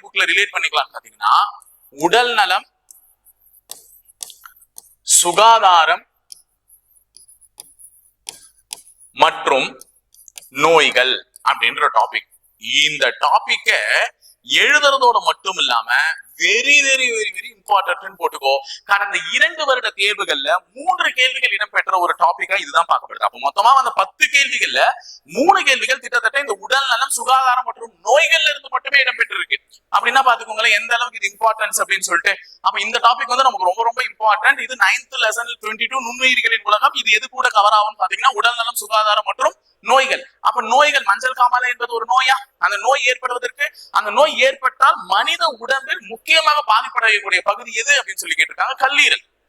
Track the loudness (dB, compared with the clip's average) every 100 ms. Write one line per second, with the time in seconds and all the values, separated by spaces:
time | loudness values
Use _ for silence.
0 | -6 -4 0 0 -2 -4 -4 -2 -4 -8
1 | -20 _ 2 2 2 -4 _ _ _ -6
2 | 0 2 2 0 0 -2 -4 _ _ -20
3 | _ _ _ _ _ _ _ -20 _ _
4 | _ _ -20 -20 -20 _ _ -20 -20 _
5 | 0 0 2 4 6 6 6 6 4 0
6 | -4 _ _ -20 _ _ _ _ _ _
7 | _ _ _ _ _ -20 -20 _ -20 _
8 | _ _ -20 -20 -20 _ _ -20 _ _
9 | _ 0 0 0 -2 0 -2 -8 -20 _
10 | _ _ _ -20 -16 0 4 4 4 2
11 | 0 -2 -8 _ -4 -2 -2 0 0 2
12 | 0 -4 -10 _ _ _ -4 0 0 0
13 | -2 0 0 0 0 -4 -2 -2 0 0
14 | -2 -6 _ _ -4 0 4 4 2 2
15 | 2 2 0 -4 -6 -4 -2 -2 0 0
16 | 0 -4 -12 -6 -2 0 2 2 2 0
17 | -2 -4 -6 -10 -18 -20 -2 -2 0 -6
18 | -10 -8 -8 -4 -2 -2 -4 -16 -2 -2
19 | -2 -6 -6 0 0 0 -2 -2 -4 -2
20 | -2 -2 -4 -4 -2 -4 -4 -6 -4 -2
21 | -2 0 -2 0 -2 -2 -4 -4 -2 -2
22 | -2 0 0 0 -4 -6 -2 -2 0 -2
23 | -4 -6 -6 -4 -4 0 4 4 2 -2
24 | -4 -2 0 2 0 -2 -2 2 0 0
25 | -10 -20 _ 0 2 2 2 0 0 -4
26 | -4 -4 -2 -4 -4 -8 -2 -2 0 -2
27 | -2 -4 0 2 2 0 -2 -10 -16 _
28 | 2 4 4 2 2 -2 -6 -10 0 2
29 | 2 0 -4 -4 -6 -6 -8 _ _ -2
30 | 2 2 2 0 -2 -2 0 0 0 -4
31 | -4 -6 -10 -2 -2 0 -4 -4 -2 -4
32 | -2 -2 0 -4 -8 _ -4 -2 -4 0
33 | 2 2 0 0 0 0 -2 0 -2 -4
34 | -6 -2 0 2 2 0 -4 0 0 0
35 | -6 -4 -2 -2 -8 -10 -10 -6 -6 -4
36 | -6 -2 0 2 0 -2 0 2 2 0
37 | 0 0 -2 -2 0 2 4 4 0 -4
38 | -6 -2 -2 0 0 0 -4 -6 -4 0
39 | 2 0 -2 -2 -2 -4 _ _ 0 2
40 | 2 -2 -6 _ -2 -2 0 4 4 2
41 | 0 -2 -2 0 0 2 -2 -4 -6 -6
42 | -2 0 2 0 -2 _ -2 -2 0 0
43 | 0 -2 -4 -6 -8 -6 -8 -8 -6 -4
44 | -2 2 2 2 0 0 -6 2 2 2
45 | -2 -2 -2 -2 -4 -4 -4 -6 -4 -8
46 | -10 -16 0 2 2 0 2 0 0 -2
47 | 0 0 0 0 0 -4 -6 -6 0 0
48 | 0 -10 -8 -4 -4 -2 -6 -2 0 2
49 | 2 0 -6 _